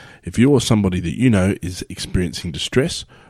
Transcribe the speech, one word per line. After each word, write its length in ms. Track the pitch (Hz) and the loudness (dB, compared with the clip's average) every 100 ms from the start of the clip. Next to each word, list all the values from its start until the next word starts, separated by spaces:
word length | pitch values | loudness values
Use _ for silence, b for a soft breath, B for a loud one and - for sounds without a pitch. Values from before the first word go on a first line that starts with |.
| B B | B B
If 140 | - 98 | -6 2
you 140 | 131 | 4
or 100 | 135 | 4
somebody 380 | - 110 98 92 | 4 2 2 0
that 180 | 85 - | -4 0
you 120 | 127 | 2
know 260 | 104 92 - | 4 2 0
is 220 | 82 90 - | -6 -10 -12
experiencing 640 | - - 95 87 - 87 | -12 -4 -2 -2 -6 -8
distress 520 | 69 - 123 165 - - b | -8 -2 0 0 -4 -12 b